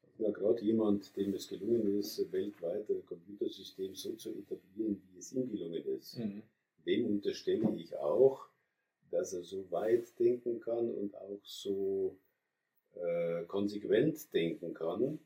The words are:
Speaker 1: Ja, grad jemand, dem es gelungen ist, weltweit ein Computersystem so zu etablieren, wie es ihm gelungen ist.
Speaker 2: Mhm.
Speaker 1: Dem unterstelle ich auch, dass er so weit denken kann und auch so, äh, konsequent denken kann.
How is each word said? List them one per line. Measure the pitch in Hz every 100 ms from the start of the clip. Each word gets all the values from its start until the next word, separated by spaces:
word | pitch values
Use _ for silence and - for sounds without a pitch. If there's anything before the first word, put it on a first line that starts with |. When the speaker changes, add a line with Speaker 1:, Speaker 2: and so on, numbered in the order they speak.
| _ -
Speaker 1:
Ja, | 107
grad | 95 101 117
jemand, | 107 113 104 101 - -
dem | 98
es | 92 -
gelungen | 90 104 117 101 101
ist, | - - 90
weltweit | 92 101 - 85 - -
ein | 92 -
Computersystem | 87 90 101 - - 92 - 95
so | - - -
zu | 110
etablieren, | 104 - - _ 101 110 95 92
wie | 90
es | -
ihm | 131 123
gelungen | 95 82 80
ist. | - - - 123
Speaker 2:
Mhm. | 107 104 - _ _ _ 85
Speaker 1:
Dem | 107 113
unterstelle | 101 - - - - - -
ich | - -
auch, | 73 107 135 - - _ _ _ _ _ -
dass | 85 -
er | 90
so | 87 95 90
weit | 85 110 120 - -
denken | 120 123 120 117
kann | - 117 120
und | - 101 -
auch | 98 101
so, | - - 101 98 98 98 92 - _ _ _ _ _ _ _
äh, | 85 87 85 85 85
konsequent | 85 98 104 104 104 107 151 147 -
denken | - - - 85
kann. | 78 82 98 135 156